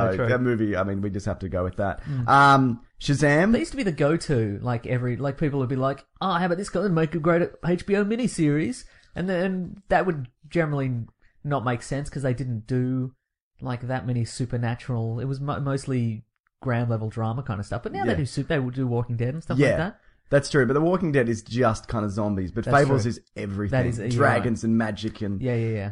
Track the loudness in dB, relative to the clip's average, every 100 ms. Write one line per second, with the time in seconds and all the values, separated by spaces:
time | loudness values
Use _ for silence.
0 | 2 2 2 2 2 2 2 0 0 -2
1 | -4 -4 -4 -4 -4 -2 -2 -2 -2 -4
2 | -6 -2 4 8 8 8 4 0 -8 -6
3 | -2 2 4 4 4 2 0 -4 -2 0
4 | 2 2 0 0 0 -2 -4 -4 -2 -2
5 | -2 -2 -4 -2 -2 0 0 0 -2 -2
6 | -10 -4 -2 2 2 0 -2 -2 0 2
7 | 2 2 2 2 2 -2 -2 0 2 0
8 | 2 0 -2 0 2 2 0 -6 -14 _
9 | _ -6 -2 0 0 -2 -6 -10 0 2
10 | 2 -2 -6 _ -4 0 0 0 -2 -2
11 | -6 _ _ _ -4 -2 0 -2 -4 -6
12 | -6 -4 -2 -2 -2 -6 -2 0 0 0
13 | -4 -8 _ _ _ -12 -8 -6 -4 -4
14 | -2 -2 -2 -4 -4 -2 -2 -4 -4 -4
15 | -2 -4 -4 -4 -4 -4 -2 -2 -2 0
16 | 0 -4 -10 _ _ _ -2 0 0 -2
17 | -2 -4 -4 -4 -4 -6 -6 -6 -6 -2
18 | 0 0 -2 -4 -2 -2 -2 -2 -2 0
19 | -2 -2 -4 -4 -2 2 4 2 -2 -8
20 | _ _ 0 2 4 2 4 4 2 2
21 | 2 2 2 0 -2 2 2 2 -2 -4
22 | -2 -2 -2 -2 -2 -4 0 2 4 2
23 | 0 -2 -10 -10 -6 -4 0 0 0 -2
24 | -2 2 4 4 0 0 2 2 2 -2
25 | -6 -4 -4 -2 -2 0 0 -2 -4